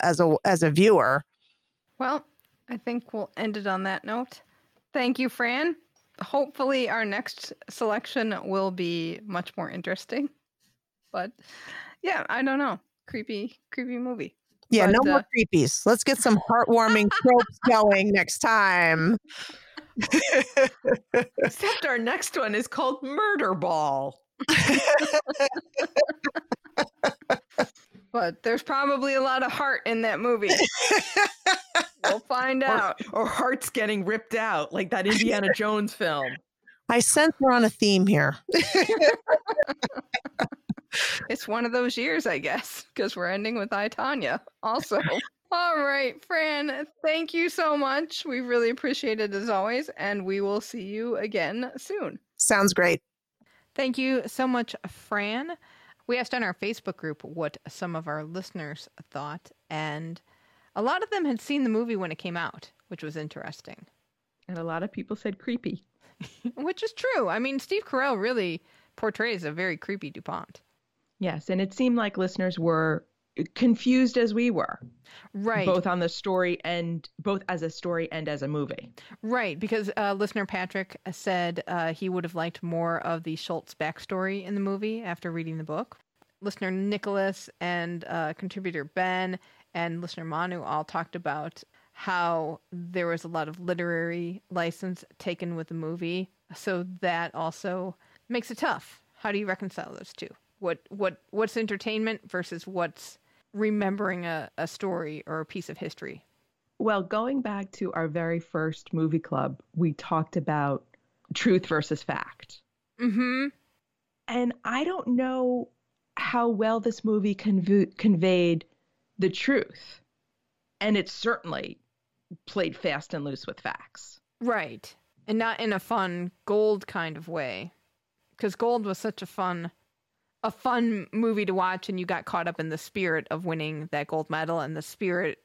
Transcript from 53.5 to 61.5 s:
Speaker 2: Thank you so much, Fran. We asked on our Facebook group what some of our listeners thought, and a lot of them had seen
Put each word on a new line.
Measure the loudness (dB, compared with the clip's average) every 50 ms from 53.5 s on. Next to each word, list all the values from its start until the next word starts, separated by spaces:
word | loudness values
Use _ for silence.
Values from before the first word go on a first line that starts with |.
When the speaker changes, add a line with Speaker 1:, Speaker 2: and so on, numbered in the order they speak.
| _ _ _ _ _
Speaker 2:
Thank | -4 -2 -2 0 0
you | 0 2 2 0 0 -4
so | -4 -2 0 2
much, | 2 0 0 -2 -6 -12 -12 -14
Fran. | -14 -14 -8 -4 -2 -2 -2 -2 -2 -4 -4 -6 -8 -12 _ -20 -20 -20 -20 -20 -20 _ _ -2
We | -2 0
asked | 0 0 0
on | 0 0
our | 0 -2
Facebook | -2 -4 -4 -4 -4 -6 -8 -8
group | -6 -4 -6 -6 -6 -10
what | -12 -6 -4 -4 -4 -4 -8 -18 -16
some | -12 -8 -8 -6 -6 -6
of | -6 -4
our | -6 -6 -6
listeners | -8 -10 -10 -10 -10 -10 -10 -10 -10 -10 -12 -16 -20 _ -20 -20 _
thought, | -10 -10 -8 -8 -10 -12 _ -20 _ _ _ -10
and | -6 -6 -4 -4 -6 -6 -8 -10 -12 -14 _ _ _ _ _ _ _ _ _ _ -6
a | -2
lot | 0 0 0 0 -2
of | -2
them | -2 -2 0
had | 0 -2 -2
seen | -2 -2